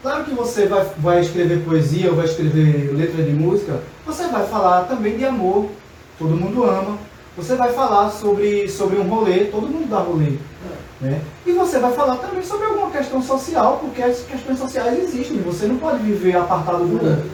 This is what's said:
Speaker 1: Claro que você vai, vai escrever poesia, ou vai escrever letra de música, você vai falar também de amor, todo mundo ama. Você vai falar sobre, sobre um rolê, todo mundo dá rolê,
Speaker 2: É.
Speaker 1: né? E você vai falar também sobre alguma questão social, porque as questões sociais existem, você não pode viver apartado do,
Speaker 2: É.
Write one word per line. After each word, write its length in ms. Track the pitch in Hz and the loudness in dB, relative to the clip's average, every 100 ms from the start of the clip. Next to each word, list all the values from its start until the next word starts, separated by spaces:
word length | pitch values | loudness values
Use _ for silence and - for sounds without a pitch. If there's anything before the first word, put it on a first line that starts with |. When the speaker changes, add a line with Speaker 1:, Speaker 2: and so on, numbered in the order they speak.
Speaker 1:
Claro 240 | 262 302 | -6 -4
que 100 | 311 | -4
você 320 | 254 233 220 196 | -4 -4 2 2
vai, 200 | 196 185 160 | 2 0 0
vai 220 | 156 175 | 2 2
escrever 420 | 175 175 170 170 | 2 2 2 2
poesia, 460 | 160 160 139 170 180 | 2 2 2 2 2
ou 60 | 160 | 2
vai 80 | |
escrever 680 | 165 - 151 156 151 143 139 | 0 0 0 4 4 4 0
letra 280 | 143 170 160 | 0 0 0
de 100 | 143 | 0
música, 500 | 147 170 202 - 127 - - 311 | 2 2 0 0 -6 -8 -16 -10
você 220 | 311 349 | -6 -2
vai 180 | 220 190 | -2 -2
falar 380 | 220 185 180 | 2 4 4
também 320 | 180 247 208 226 | 2 -2 -2 0
de 60 | 269 | -2
amor, 440 | 233 185 202 208 - - - - - | 0 2 2 0 -6 -18 -20 -20 -6
todo 120 | 156 | 0
mundo 340 | 170 190 247 | 0 0 2
ama. 340 | 208 190 202 208 - - - - | 2 2 -2 -6 -10 -20 -20 -12
Você 200 | 170 254 | -4 0
vai 160 | 247 | 0
falar 380 | 247 254 202 208 | 2 2 2 2
sobre, 580 | - 208 202 208 202 196 | 0 0 2 2 0 -2
sobre 280 | - 196 202 | -2 0 0
um 120 | 185 | 0
rolê, 380 | 220 208 180 208 | 2 2 2 2
todo 200 | 214 254 | -2 -4
mundo 220 | 320 302 | -4 -2
dá 100 | 208 | -2
rolê, 360 | 175 160 147 131 - - 185 - - - | -2 0 0 -2 -8 -16 -16 -14 -16 -8
Speaker 2:
É. 60 | 131 | -4
Speaker 1:
né? 140 | 151 - - | -4 -6 -8
E 80 | 349 | -2
você 260 | 349 349 269 | 0 2 2
vai 140 | 240 | 2
falar 240 | 277 269 254 | 2 0 0
também 260 | 381 370 | -4 -6
sobre 220 | - 415 427 | -4 -4 -2
alguma 240 | 403 381 | 0 -2
questão 300 | 285 262 262 | -2 -2 -2
social, 580 | - 269 - 339 - 269 | 0 -2 0 2 2 2
porque 200 | 294 254 | -4 -2
as 180 | 247 247 | 0 0
questões 380 | - 262 - 262 | -4 -10 -4 -4
sociais 380 | 262 262 240 254 | -4 -2 0 0
existem, 360 | 359 247 - 208 | -2 -2 -4 -2
você 280 | 175 175 214 | -2 -2 0
não 120 | 254 | 0
pode 240 | 320 240 | 0 0
viver 340 | 214 190 180 180 | 0 2 2 2
apartado 480 | 175 180 160 175 | 2 0 0 0
do, 240 | 170 - 160 | 0 2 2
Speaker 2:
É. 140 | 147 - | 0 -2